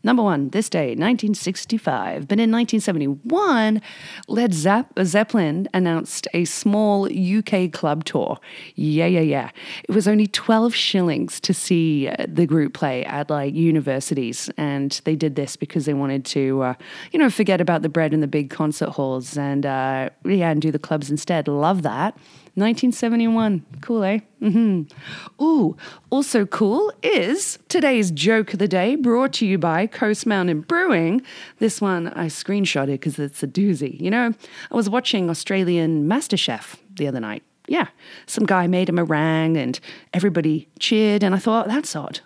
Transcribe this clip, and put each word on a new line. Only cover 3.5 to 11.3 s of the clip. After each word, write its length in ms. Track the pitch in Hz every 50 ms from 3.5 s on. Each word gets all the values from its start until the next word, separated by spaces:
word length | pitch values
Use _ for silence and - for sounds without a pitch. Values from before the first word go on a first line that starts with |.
| 277 233 220 214 220 214 - - - - - - - - -
Led 260 | - - 220 240 233 175
Zepp-, 380 | 156 151 185 202 226 262 - - - 190
Zeppelin 680 | 175 160 208 214 - - 220 175 151 147 175 196 - -
announced 540 | 185 185 170 165 165 - - - - - - -
a 100 | 175 175
small 640 | 156 - - - 208 208 208 220 208 202 196 196 -
U 320 | - 185 185 180 196 220
K 280 | 208 - 220 185 185 170
club 340 | 151 - - 156 147 156 160
tour. 340 | - - 147 - - - - - - - - - - _
Yeah, 300 | - 147 151 151 156 165
yeah, 160 | 170 185 170
yeah. 300 | 160 147 143 139 120 127 - - - - - - -
It 40 | -
was 160 | 196 214 185
only 200 | 202 214 208 214
twelve 480 | 202 - - - - 220 220 226 240 226
shillings 640 | - - - - 190 180 170 147 - - -